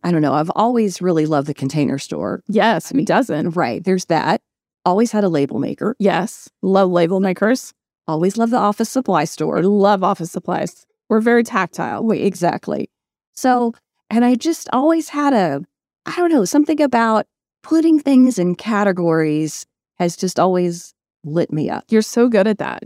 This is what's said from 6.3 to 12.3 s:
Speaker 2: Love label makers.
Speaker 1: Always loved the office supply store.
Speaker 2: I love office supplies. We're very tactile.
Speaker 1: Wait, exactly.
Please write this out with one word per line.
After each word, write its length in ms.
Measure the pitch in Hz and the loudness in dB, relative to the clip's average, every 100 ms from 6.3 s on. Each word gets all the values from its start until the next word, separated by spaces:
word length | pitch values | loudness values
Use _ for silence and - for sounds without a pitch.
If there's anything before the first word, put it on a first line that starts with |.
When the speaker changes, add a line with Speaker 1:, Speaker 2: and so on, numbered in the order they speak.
| - - _ | -10 -20 _
Speaker 2:
Love 280 | 190 190 185 | 0 2 2
label 300 | 175 170 190 | 2 2 0
makers. 540 | 190 180 208 254 - - _ _ - | -2 0 0 0 -4 -20 _ _ -6
Speaker 1:
Always 300 | 156 185 226 | -2 0 0
loved 140 | 226 | 0
the 60 | 240 | 2
office 320 | 202 208 226 | 0 0 -2
supply 340 | 262 233 175 156 | -2 0 0 -2
store. 340 | - 156 151 | -4 -4 0
Speaker 2:
I 20 | |
love 420 | 185 208 190 190 | 2 4 4 2
office 280 | 185 - 165 | 0 -2 -6
supplies. 540 | 185 - 170 165 - _ _ - | -8 -6 -6 -6 -10 _ _ -2
We're 120 | 214 | 0
very 220 | 233 240 | 4 2
tactile. 600 | 226 208 180 - - 104 | 2 -2 -4 -4 -6 -4
Speaker 1:
Wait, 200 | 220 180 | -2 0
exactly. 640 | 202 | -2